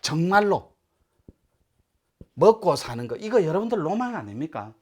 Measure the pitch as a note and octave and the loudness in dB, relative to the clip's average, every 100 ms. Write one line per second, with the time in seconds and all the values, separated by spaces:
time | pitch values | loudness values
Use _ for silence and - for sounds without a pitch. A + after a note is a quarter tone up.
0 | - D#3 E3+ G3+ G#3 F3+ - _ _ _ | -4 -2 2 4 4 0 -2 _ _ _
1 | _ _ - _ _ _ _ _ _ _ | _ _ -20 _ _ _ _ _ _ _
2 | _ _ - - F3 A3 F3+ C#3+ - A#2+ | _ _ -20 4 6 6 2 -2 -4 -10
3 | A#2+ A#2 G#3+ A#3 E3 E3 A3+ A3+ D#3 G3+ | -8 -8 0 0 2 -2 -2 -4 -2 -2
4 | B3 A3+ G#2 G#2 D#3 A2 G#2 A2 | -4 -8 -10 -10 -8 -8 -12 -16